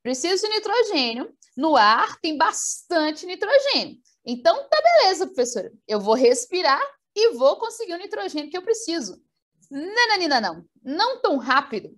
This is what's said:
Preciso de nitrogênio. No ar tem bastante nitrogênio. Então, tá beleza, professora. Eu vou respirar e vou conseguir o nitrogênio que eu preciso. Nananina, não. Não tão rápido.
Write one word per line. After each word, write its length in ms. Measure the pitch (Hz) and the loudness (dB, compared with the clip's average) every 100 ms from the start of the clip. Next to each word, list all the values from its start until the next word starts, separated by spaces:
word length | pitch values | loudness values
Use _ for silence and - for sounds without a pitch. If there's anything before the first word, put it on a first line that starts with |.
Preciso 420 | 240 254 339 370 | -4 -4 -2 -2
de 100 | 415 | -2
nitrogênio. 800 | 427 427 453 427 311 240 233 392 _ _ - | -4 0 0 2 0 -2 -4 -10 _ _ -4
No 180 | 311 | 2
ar 440 | 277 208 226 427 - | 6 6 4 0 -4
tem 180 | 330 294 | -8 0
bastante 880 | 330 - - - _ 339 302 311 | 0 0 -8 -10 _ -2 0 -4
nitrogênio. 720 | 359 359 415 554 554 311 196 - _ _ | -12 -8 2 4 4 -2 -4 -14 _ _
Então, 420 | - 247 330 539 554 | -10 0 2 2 0
tá 120 | 622 | 2
beleza, 460 | 640 659 440 359 277 | 6 6 4 2 -4
professora. 440 | - 240 214 - _ - | -2 -2 -4 -8 _ -6
Eu 120 | 208 | -4
vou 140 | 202 | 2
respirar 680 | 226 247 262 - 359 320 277 554 _ _ | 4 4 4 -2 0 2 2 0 _ _
e 180 | 415 453 | 2 2
vou 240 | 240 269 339 | 4 2 2
conseguir 360 | 440 453 415 | -6 -8 -10
o 40 | 339 | -10
nitrogênio 520 | 392 440 381 294 294 | -10 -8 -8 -8 -8
que 80 | 349 | -8
eu 60 | |
preciso. 580 | 370 440 - 330 208 - _ _ _ _ _ | -4 -4 -4 -6 -8 -14 _ _ _ _ _
Nananina, 720 | 277 339 440 466 403 330 262 | -12 -6 -2 0 0 0 0
não. 240 | 196 170 - _ | -2 -8 -18 _
Não 380 | 240 311 466 480 | -8 -2 -2 -2
tão 160 | 440 277 | -2 -2
rápido. 580 | 226 262 277 214 - | 0 0 0 -10 -10